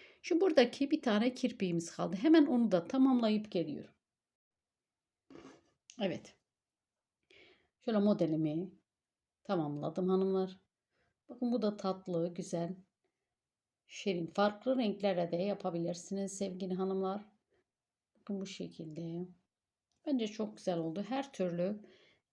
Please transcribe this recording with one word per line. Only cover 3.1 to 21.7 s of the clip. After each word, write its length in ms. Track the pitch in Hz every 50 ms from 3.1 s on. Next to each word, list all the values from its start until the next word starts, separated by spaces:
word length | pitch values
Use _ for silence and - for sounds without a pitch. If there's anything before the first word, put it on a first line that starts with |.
| 254 247 233 214 214 214 214 -
geliyorum. 420 | - 185 165 156 143 - - - _ _ _ _ _ _ _ _ _ _ _ _ _ _ _ _ _ _ _ _ _ _ _ _ _ _ _ _ - - - - - - _ _ _ _ _ _ - -
Evet. 340 | 214 185 147 104 - - - _ _ _ _ _ _ _ _ _ _ _ _ _ _ _ _ _ _ _ - - - - - _ _ _ _ _ _
Şöyle 120 | 240 226 208
modelimi 720 | 202 208 202 - 175 156 156 156 156 151 151 160 185 185 - - _ _ _ _ _ _ _ _ _ _ _ _ _
tamamladım 680 | - 202 175 151 147 147 147 147 156 156 - 185 185
hanımlar. 500 | 185 190 190 190 190 190 190 185 185 - _ _ _ _ _ _ _ _ _ _ _ _ _ _
Bakın 220 | 254 - 254 240
bu 100 | 240 247
da 160 | - 214 208 208
tatlı, 560 | - 190 185 190 - - 180 165 165 175 175
güzel, 420 | 180 175 - - 170 170 170 190 - - _ _ _ _ _ _ _ _ _ _ _ _ _ _ _ _ _ _ _ _ _
şirin. 400 | - - - 208 185 175 170 160
Farklı 500 | - - 202 208 208 - - 254 262 254
renklere 540 | 247 208 196 - - 202 185 175 175 170
de 40 | 175
yapabilirsiniz 1000 | 170 185 208 202 - - 185 170 170 170 170 175 170 - - 196 196 196 190 - -
sevgili 360 | 202 196 180 180 190 185 185
hanımlar. 520 | 185 190 190 190 190 190 190 190 208 208 - _ _ _ _ _ _ _ _ _ _ _ _ _ _ _ _ _
Bakın 260 | _ _ - 202 196
bu 40 | 190
şekilde. 840 | 185 - - 180 170 170 - 165 160 151 165 170 165 165 170 180 185 - _ _ _ _ _ _ _ _ _ _ _ _ _ _
Bence 220 | 311 285 247 226 208
çok 300 | - - 220 214 - -
güzel 200 | - 202 180 170
oldu. 280 | 160 165 160 196 208 208
Her 240 | 254 277 277 277 -
türlü 480 | - 190 180 170 170 175 190